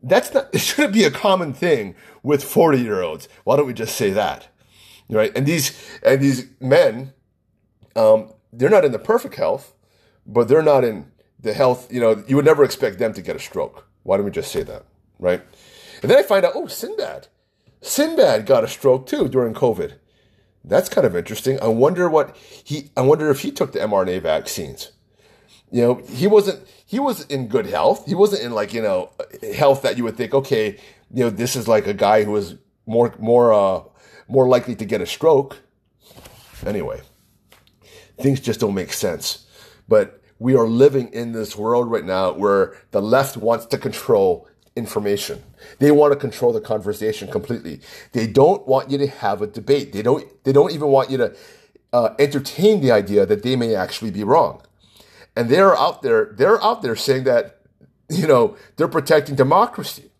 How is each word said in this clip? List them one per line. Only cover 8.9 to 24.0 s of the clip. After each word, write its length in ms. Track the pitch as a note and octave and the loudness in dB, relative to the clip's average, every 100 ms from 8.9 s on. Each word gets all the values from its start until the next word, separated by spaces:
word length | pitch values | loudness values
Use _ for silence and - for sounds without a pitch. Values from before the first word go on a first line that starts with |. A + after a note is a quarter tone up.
the 60 | A#2 | -2
perfect 380 | - A3 - - | -2 -2 -2 -6
health, 380 | E2+ A#2+ - _ _ _ _ _ - | -4 -4 -8 _ _ _ _ _ -4
but 200 | G#2+ A2+ | -2 4
they're 140 | D3 | 4
not 220 | D#3 C#3 | 4 4
in 260 | A#2+ G#2 C#2+ _ _ _ | 2 -4 -14 _ _ _
the 140 | A2 | -8
health, 360 | G#2+ C3 B2 - | 0 0 0 -6
you 100 | B2 | -2
know, 220 | A2+ A2 G#2 | 0 0 0
you 100 | C3+ | 2
would 80 | |
never 200 | D3 D3+ | 4 4
expect 340 | C#3 - A#2 F#2 | 4 2 -4 -2
them 160 | A2+ | -6
to 80 | G#2 | -6
get 120 | F2+ | -10
a 40 | - | -10
stroke. 500 | - - C#2 - _ _ | -10 -8 -8 -10 _ _
Why 140 | - G2 | -2 -2
don't 100 | G2+ | -2
we 60 | |
just 200 | E2 D#2 | -6 -6
say 100 | F2 | -8
that, 200 | D2 - _ _ _ _ | -8 -12 _ _ _ _
right? 220 | F2+ F2+ - _ _ - - - | -2 -2 -6 _ _ -20 -20 -10
And 80 | - | 2
then 80 | C4 | 2
I 40 | |
find 220 | - G3 | 4 0
out, 80 | F3 | 0
oh, 120 | B3+ E4+ | -2 -10
Sinbad. 640 | - A#3+ A4 - D2+ - _ _ _ _ _ | -12 -12 -8 -10 -10 -18 _ _ _ _ _
Sinbad 640 | - - D#4 E4 E3+ A2+ | -10 -2 -2 2 2 2
got 200 | G#2+ C3 | 0 0
a 40 | A2 | 0
stroke 380 | - C#3 B2+ C3 | -2 0 0 0
too 220 | D4 E3 | -4 -2
during 260 | B2+ A#2+ | 0 -2
covid. 400 | G#2+ B2+ G2+ D2 - _ _ _ _ _ _ | 0 -2 -2 -6 -10 _ _ _ _ _ _
That's 260 | - G#2+ - | -2 0 0
kind 160 | - B2 | 0 0
of 100 | F2 | -2
interesting. 420 | E2+ G#2+ B2+ C3+ | -8 -6 -4 -2
I 80 | A2+ | -2
wonder 420 | A2+ C3+ F3+ F3 | 2 2 2 0
what 260 | D#3 - - | 0 -2 -8
he, 540 | _ - - D3+ C#3 - | _ -20 -12 -12 -8 -2
I 40 | |
wonder 300 | B2+ D#3 D3+ | 2 2 2
if 100 | C3+ | -2
he 100 | C#3+ | -4
took 220 | C#3 D#3 | -6 -6
the 80 | - | -4
M 140 | G#2+ | -2
R 80 | G2+ | 0